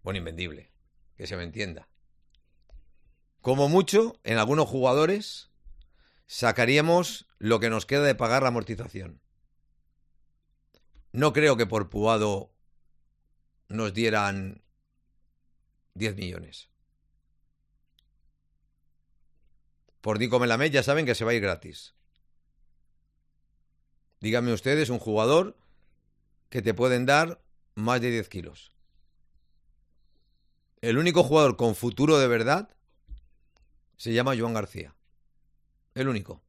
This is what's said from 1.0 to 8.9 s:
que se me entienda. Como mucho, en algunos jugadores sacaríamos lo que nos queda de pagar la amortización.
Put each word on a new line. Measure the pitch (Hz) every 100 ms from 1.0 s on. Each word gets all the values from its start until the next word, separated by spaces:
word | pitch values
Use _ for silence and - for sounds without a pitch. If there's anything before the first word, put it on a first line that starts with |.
| _
que | -
se | 90
me | 92
entienda. | 85 - 98 80 - _ _ _ _ _ _ _ _ - - _ _ _ _ _
Como | 123 135 143
mucho, | 175 170 202 226 -
en | - 113
algunos | 110 151 139
jugadores | 135 127 135 160 202 - - - _ - - - _ _ _ _
sacaríamos | - 120 117 120 143 160 175 175 - _ _
lo | 107 113
que | 117
nos | 110
queda | - 139
de | 143
pagar | - 117 127
la | 131
amortización. | 120 107 107 117